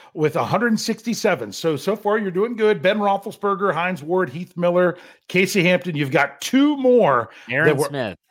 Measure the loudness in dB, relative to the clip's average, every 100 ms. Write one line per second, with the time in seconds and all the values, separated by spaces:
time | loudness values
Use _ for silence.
0 | -16 -4 -2 -2 -2 0 0 -2 -2 -6
1 | -6 -2 -2 -2 -4 -6 -4 -2 -4 -4
2 | -2 -2 -2 -2 -4 0 0 2 0 0
3 | 0 -2 -4 -6 -4 -2 -2 -2 -2 -4
4 | -2 -2 -2 -6 -12 -2 0 2 2 0
5 | -12 -20 -4 0 2 2 2 2 0 -4
6 | 0 2 0 -2 0 2 2 2 4 4
7 | 4 2 0 -10 -6 2 2 2 0 -2
8 | -6 -8 _